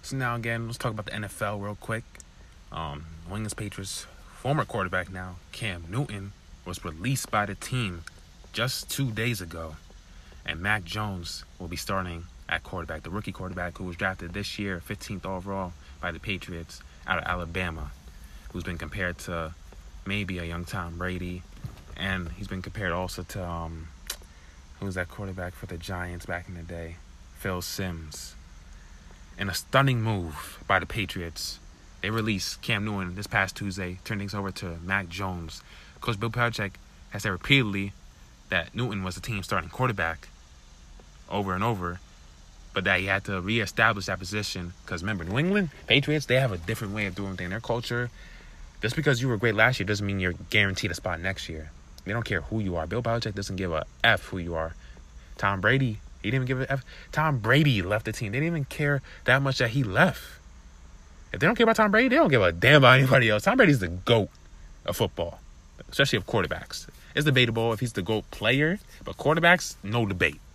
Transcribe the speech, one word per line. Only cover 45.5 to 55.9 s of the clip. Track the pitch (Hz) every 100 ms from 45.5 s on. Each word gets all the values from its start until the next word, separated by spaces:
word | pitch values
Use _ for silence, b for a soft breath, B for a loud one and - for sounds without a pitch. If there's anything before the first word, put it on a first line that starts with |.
| 202 175 B -
Patriots, | 127 139 151 -
they | 120
have | 135
a | 90
different | 80 110 104
way | 107 101
of |
doing | 90 98 92
things. | 90
Their | 104
culture, | - 117 123 120 123 B B B B B B -
just | 110
because | 131 147 123
you | 131
were | 110
great | 117
last | 104 113 131
year | 95
doesn't | 104 101
mean | 98
you're | 92 85 -
guaranteed | 107 101 92 101
a |
spot | 82 95 82
next | 92 92 -
year. | 80 76 - - -
They | -
don't | 110
care | - 95
who | - 110
you | 98 85
are. | 78
Bill | 104
Belichick | 117 113 110
doesn't | 98 98 92
give | 92
a | 80 - -
F | 117 104 -
who | 95
you | 85
are. | 82 82 - B B B B B -
Tom | 98 98
Brady, | 104 135 131